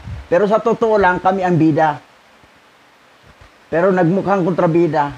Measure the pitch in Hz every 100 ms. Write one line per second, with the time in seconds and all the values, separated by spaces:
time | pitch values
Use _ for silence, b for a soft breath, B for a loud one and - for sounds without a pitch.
0 | - - - 170 202 220 233 220 226 214
1 | 180 180 185 196 185 165 160 151 156 139
2 | - _ _ _ _ _ _ _ _ _
3 | _ _ - - - _ - 160 190 185
4 | 165 190 170 196 165 - 180 165 170 135
5 | 143